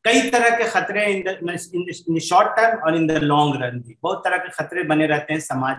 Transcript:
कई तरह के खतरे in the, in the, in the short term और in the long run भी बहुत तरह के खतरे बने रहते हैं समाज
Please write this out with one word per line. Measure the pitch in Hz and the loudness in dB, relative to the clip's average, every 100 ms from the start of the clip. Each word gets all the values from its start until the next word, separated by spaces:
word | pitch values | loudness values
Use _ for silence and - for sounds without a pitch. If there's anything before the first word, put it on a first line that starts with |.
कई | 220 254 - | 2 2 4
तरह | 240 233 | 2 4
के | 233 | 2
खतरे | 226 190 - 208 208 | 0 0 0 0 0
in | 190 185 | 0 -4
the, | 190 | -6
in | 170 | -6
the, | 175 - 180 | -8 -6 -6
in | 175 - - 165 | -6 -8 -4 -4
the | - | 2
short | 240 - - | 4 4 4
term | - - | 2 2
और | 160 165 | 0 0
in | |
the | 160 156 | 2 0
long | 147 147 147 | 2 2 2
run | 131 123 123 - | 0 -4 -8 -12
भी | - | -8
बहुत | 170 190 | -6 -4
तरह | 185 180 | -2 -2
के | 180 | -4
खतरे | - 151 175 | -8 -6 -4
बने | 156 151 156 | 0 2 2
रहते | 147 147 | 0 -2
हैं | 156 | -6
समाज | - 131 131 | -4 -4 -4